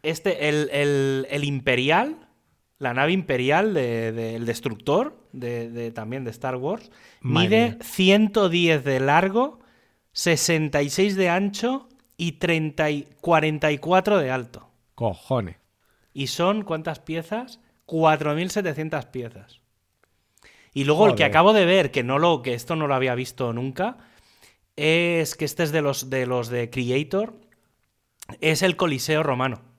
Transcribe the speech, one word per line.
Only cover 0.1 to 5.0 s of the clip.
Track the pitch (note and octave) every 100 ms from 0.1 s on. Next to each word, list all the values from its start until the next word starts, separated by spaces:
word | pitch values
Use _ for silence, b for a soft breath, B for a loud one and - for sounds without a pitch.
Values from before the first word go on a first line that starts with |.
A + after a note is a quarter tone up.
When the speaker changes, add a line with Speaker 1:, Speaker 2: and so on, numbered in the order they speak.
| D#3+ G3+ D#3+ D3
Speaker 1:
el, | D3+ C#3+
el, | C#3+ C#3+ C#3 C3+ C3+ C3
el | C#3+
Imperial, | C#3+ C#3 C3+ B2 C3+ E3+ C4+ D#4 _ _ _ _ _ _
la | C3
nave | B2 D3
Imperial | F#3+ D#3+ B2+ B2+ D#3 G#3+
de, | E3+ B2 A2+ A2+
de, | A2+ A2+
el | A2+
destructor | A#2 A#2 C3+ G#2+ - E3